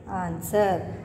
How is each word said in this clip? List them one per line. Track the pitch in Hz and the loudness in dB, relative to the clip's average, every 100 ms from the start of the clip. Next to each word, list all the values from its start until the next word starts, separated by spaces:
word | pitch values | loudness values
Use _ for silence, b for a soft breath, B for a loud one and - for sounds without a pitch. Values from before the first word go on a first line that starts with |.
| - | -8
answer. | 190 175 165 - 208 202 180 - - | -4 -4 -4 0 4 4 2 -2 -10